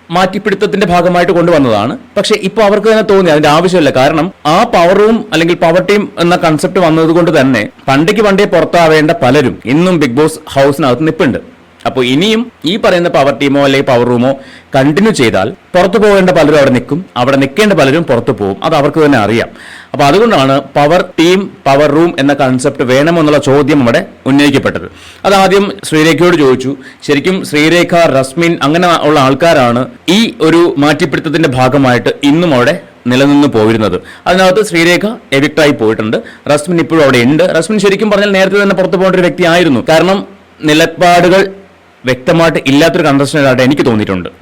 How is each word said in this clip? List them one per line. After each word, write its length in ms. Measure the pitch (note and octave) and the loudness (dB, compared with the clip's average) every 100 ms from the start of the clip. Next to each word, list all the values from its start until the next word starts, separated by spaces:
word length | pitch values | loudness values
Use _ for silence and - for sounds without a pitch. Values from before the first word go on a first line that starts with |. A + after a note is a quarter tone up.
| - | -6
മാറ്റിപ്പിടുത്തത്തിന്റെ 760 | E3+ F#3 G3+ G#3 F#3+ G#3 G3 G3 | -2 -2 -4 -6 -4 -2 -2 0
ഭാഗമായിട്ട് 460 | F3 E3+ F3 F3 | 0 2 0 0
കൊണ്ടുവന്നതാണ്. 640 | F3 E3+ D#3+ C3 G#2+ A2 B3 - - | 0 2 2 2 0 -2 -6 -8 -6
പക്ഷേ 180 | G3 G#3+ | -2 -4
ഇപ്പൊ 280 | F#3+ G3+ | -2 0
അവർക്ക് 240 | G#3 G#3 G#3 | 0 2 2
തന്നെ 140 | A3 | 0
തോന്നി 300 | G#3+ G3 F3+ | 2 2 2
അതിന്റെ 180 | D3+ D3+ | 2 2
ആവശ്യമില്ല. 400 | D3+ F3+ F3+ C#3+ | 2 2 0 0
കാരണം 420 | B2+ C3+ D#3+ F3 - D3 | 2 0 0 -4 -6 -2
ആ 180 | E3+ | 0
പവർ 340 | A3 F#3+ E3+ G3 | 0 2 2 2
റൂം 280 | G#3+ A#3 - | 2 0 -2
അല്ലെങ്കിൽ 220 | D#3+ E3+ E3+ | -2 -2 0
പവർ 260 | F3 E3+ | 0 0
ടീം 280 | F#3 G#3 G3+ - | 0 -2 -2 -4
എന്ന 160 | E3+ F3 | -2 0
കൺസെപ്റ്റ് 440 | E3+ D3+ F#3 G3 | 0 -2 -2 0
വന്നത് 280 | E3+ D#3+ E3 | 0 2 2
കൊണ്ട് 340 | E3 E3 D3+ | 2 2 0
തന്നെ 260 | C3 B2 G#2+ - - | 0 0 -4 -8 -2
പണ്ടേക്ക് 340 | C3+ E3+ G#3 | 0 0 0
പണ്ടേ 220 | G#3 F#3+ | 0 0
പുറത്താവേണ്ട 680 | G3+ F3+ - F3 E3 D#3 D3+ | 0 0 0 2 2 2 0
പലരും 480 | - B2+ C#3+ B2+ E2+ - | 0 0 2 0 -4 -2
ഇന്നും 340 | C#3+ F3+ F3 | 0 0 0
ബിഗ് 120 | C#3+ | 0
ബോസ് 280 | A#2+ D#3 D#3 - | 0 -2 -2 -6
ഹൗസിനകത്ത് 600 | C#3 C#3 C#3 C#3+ B2 D#3 | 0 0 0 -2 0 -2
നിപ്പുണ്ട്. 460 | D#3 E3 F#2 - - _ _ A#2+ | -2 -2 -2 -10 -20 _ _ -6
അപ്പൊ 180 | B2+ | -4
ഇനിയും 480 | B2 C3+ G3+ A3 B3 - D3+ | -2 0 0 -2 -4 -8 -6
ഈ 120 | A3 | -2
പറയുന്ന 320 | A3 F#3 F3 | 0 0 0
പവർ 280 | D#3+ C#3 C#3 | 0 0 0
ടീമോ 260 | C#3+ C#3 | 0 2
അല്ലെങ്കിൽ 240 | C#3 C3+ B2+ | 2 0 0
പവർ 180 | B2 A#2+ | 0 0
റൂമോ 300 | A#2+ B2+ C#3 - - - C3+ | 0 0 -2 -10 -20 -6 0
കണ്ടിന്യൂ 360 | C3+ D#3 A3 | 0 2 0
ചെയ്താൽ 380 | D#3+ A#2 F#2+ G#2 | 0 0 0 -4
പുറത്തു 480 | - _ F3+ F#3+ G#3+ | -8 _ -2 0 0
പോകേണ്ട 320 | G#3 G3 F#3 | 2 2 2
പലരും 280 | F3 D3+ D3+ | 2 2 2
അവിടെ 120 | C#3 | 2
നിൽക്കും, 360 | B2 A#2 C#3+ F#3+ B2 | 0 -2 -8 -8 -4
അവിടെ 200 | B2 C#3 | -2 0
നിൽക്കേണ്ട 360 | C3+ E3 G#3+ | -2 0 0
പലരും 300 | E3+ C3+ D3+ | 2 0 0
പുറത്തു 280 | D3+ C#3 - | -2 -2 -2
പോകും. 320 | G#2+ G2+ G2 | -4 -4 -4
അത് 120 | - D#3 | -2 -2
അവർക്ക് 300 | C#3+ D#3+ D3+ | 0 0 2
തന്നെ 120 | C3+ | 2
അറിയാം. 300 | G2+ A2+ F2 - - - - | 0 -2 -4 -10 -20 -20 -12
അപ്പൊ 120 | C3 C#3+ | -2 0
അതുകൊണ്ടാണ് 540 | F3 A#3 F#3 C3+ C3+ | 2 2 0 0 -2
പവർ 460 | C3+ D3+ D3 F3 F#3 - | -2 -2 0 0 -2 -2
ടീം, 320 | E3 F#3+ G3 - C#3 | 0 0 -2 -6 -2
പവർ 260 | C#3 D3+ | 2 2
റൂം 240 | D3 E3+ - | 2 0 0
എന്ന 140 | C#3 | -2
കൺസെപ്റ്റ് 500 | C#3 C3+ B2+ C#3+ - | 0 0 0 -2 -4
വേണമെന്നുള്ള 540 | B2 C3 D3+ E3+ D3+ D3 | 0 0 2 0 0 0
ചോദ്യം 440 | C#3 C#3 C#3 D3+ | 2 0 2 2
അവിടെ 220 | A#2+ C#3 F#3+ - C3 | 2 0 -4 -8 -2
ഉന്നയിക്കപ്പെട്ടത്. 680 | C#3 C#3+ C3+ G#2 F#2 F#2 - - - F#3 | 2 2 0 -2 -6 -10 -16 -20 -8 -2
അതാദ്യം 460 | G3 F#3+ G3 G3+ - | 2 2 2 0 -6
ശ്രീരേഖയോട് 520 | - D#3 D#3 D3 F3 E3+ | -4 0 0 2 2 2
ചോദിച്ചു. 420 | C3+ B2+ B2+ C#3+ - - - | 2 0 -4 -8 -14 -12 -4
ശരിക്കും 380 | C#3+ D#3 F#3+ - | -2 -2 -4 -4
ശ്രീരേഖ, 500 | D3 D#3 E3+ E3+ F3 | -2 0 0 0 2
റസ്മിൻ 600 | E3 C3+ C3 - E3+ E3+ | 2 0 -2 -2 -2 -2
അങ്ങനെ 360 | C#3 E3 F3+ E3 | -2 0 0 0
ഉള്ള 180 | D3 D3+ | 0 2
ആൾക്കാരാണ് 680 | C3 C#3 E3+ D#3 B2 A#2+ B2 - - | 2 2 2 2 2 -2 -6 -8 -2
ഈ 240 | G3 A3+ - | 0 -2 -2
ഒരു 340 | D#3+ E3 E3+ - | 0 2 2 0
മാറ്റിപ്പിടുത്തത്തിന്റെ 720 | D3 D3+ F3 D3+ D#3+ D3 D#3+ | -2 -2 -4 -4 -4 -2 -2
ഭാഗമായിട്ട് 600 | B2+ B2+ C#3+ C3+ A#2+ A2 - | 0 0 2 0 0 -2 -2
ഇന്നും 300 | C#3+ D#3 F3 | 0 0 2
അവിടെ 260 | B2+ B2 F3+ - - B2 | 0 0 -2 -10 -10 -4
നിലനിന്ന് 400 | B2+ C#3 C#3+ C#3+ | 0 2 2 2
പോയിരുന്നത്. 540 | A2+ G#2+ A2+ G#2 F2 - - - | 0 0 0 -2 -4 -10 -8 -4
അതിനകത്ത് 380 | F#3 F#3 F#3+ G3+ | 0 2 0 -2
ശ്രീരേഖ 500 | E3+ E3 F3 G#3 A#3 - | 0 0 0 -2 -8 -4
എവിക്റ്റായി 380 | C#3 C#3 C#3 D3 | -2 0 0 0
പോയിട്ടുണ്ട്. 460 | B2+ A2 A2 A2 D#3+ - - - | 0 -2 -2 -4 -6 -8 -12 -4
റസ്മിൻ 320 | D3 F3+ E3+ | -4 -2 -4
ഇപ്പോഴും 240 | D#3 D#3+ | 0 2
അവിടെ 140 | C#3 B2+ | 2 2
ഉണ്ട്. 260 | A#2+ D#3 F3+ D#3+ | 2 2 0 0
റസ്മിൻ 220 | - G#3+ | -2 -2
ശരിക്കും 320 | G3+ G3 A3 | 0 0 0
പറഞ്ഞാൽ 200 | G3+ G#3 | 0 0
നേരത്തെ 320 | F#3+ F#3+ G3 | 0 0 0
തന്നെ 120 | G3+ F#3+ | 0 0
പുറത്തു 220 | F#3 F#3 | -2 0
പോകേണ്ട 180 | F#3+ F3+ | 0 0
ഒരു 60 | |
വ്യക്തിയായിരുന്നു. 640 | F3 - F3 E3+ E3+ B2+ C#3 | -2 0 0 2 0 0 0
കാരണം 380 | D#3+ F3 G3 G3 - _ - | 0 2 -2 -6 -18 _ -8
നിലപാടുകൾ 880 | D#3 D3+ E3 E3 F3 F3 F3 F#3+ G3 - - _ _ _ B2 | -2 0 0 0 2 4 4 2 0 -8 -20 _ _ _ -6
വ്യക്തമായിട്ട് 540 | B2 C3 E3 E3 D#3+ - | -4 -2 0 0 0 0
ഇല്ലാത്തൊരു 360 | C#3 E3 F3+ | 2 2 2
കണ്ടസ്റ്റന്റ് 440 | D#3 C#3 C#3 D#3 C#3 | 0 0 0 0 0
ആയിട്ട് 160 | B2+ | 2
എനിക്ക് 220 | B2+ D3 B2 | 2 0 0
തോന്നിയിട്ടുണ്ട്. 440 | G#2+ G2+ F#2 E2+ - | 0 -2 -4 -8 -10